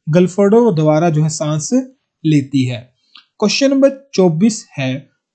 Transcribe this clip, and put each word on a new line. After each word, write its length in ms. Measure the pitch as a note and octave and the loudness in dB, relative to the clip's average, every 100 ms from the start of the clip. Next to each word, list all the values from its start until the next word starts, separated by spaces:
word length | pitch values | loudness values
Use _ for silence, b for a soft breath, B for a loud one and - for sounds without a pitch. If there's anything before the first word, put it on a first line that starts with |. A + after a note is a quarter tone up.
| - | -2
गलफड़ों 640 | D#3+ F3+ F#3 G3+ A3+ A#3+ | 0 0 0 2 2 2
द्वारा 360 | D#3+ D3+ D3+ E3+ | 2 2 2 0
जो 120 | D3+ | 0
है 60 | D#3 | -2
सांस 420 | D#3 D3+ D#3 D#3 B3+ C4 _ _ _ | -2 -4 -4 -2 -4 -4 _ _ _
लेती 400 | D#3 D3+ C3 C#3 | 0 0 0 -2
है। 160 | B2 A#2+ - _ b b b _ | -2 -6 -14 _ b b b _
क्वेश्चन 300 | G#3 - C#4 | -2 0 0
नंबर 400 | C#4 C#4 C4+ - | 2 2 0 -6
चौबीस 500 | - F#3 D#3 A3 G#3+ - - | 0 0 2 0 -2 -10 -8
है, 300 | C3 C3+ - _ _ | -6 -6 -12 _ _